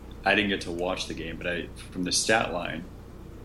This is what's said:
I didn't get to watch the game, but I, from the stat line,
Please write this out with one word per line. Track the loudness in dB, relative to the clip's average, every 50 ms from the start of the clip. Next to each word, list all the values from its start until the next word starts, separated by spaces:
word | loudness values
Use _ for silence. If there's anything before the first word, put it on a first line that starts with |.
| -10 -12 -12 0 4
I | 4 6
didn't | 6 6 4
get | 2 0 0
to | -2
watch | -2 0 0 0 0 0 -2 -4
the | -6
game, | -6 -6 -6 -6
but | -4 -2 -2
I, | -2 -2 -2 -4 -8 -12 -12 -8
from | -4 -2 0
the | 2 2
stat | 2 6 6 6 6 6 4 0
line, | -2 -2 -2 -4 -4 -6 -8 -12 -12 -14 -14 -14 -14 -12 -12 -12 -12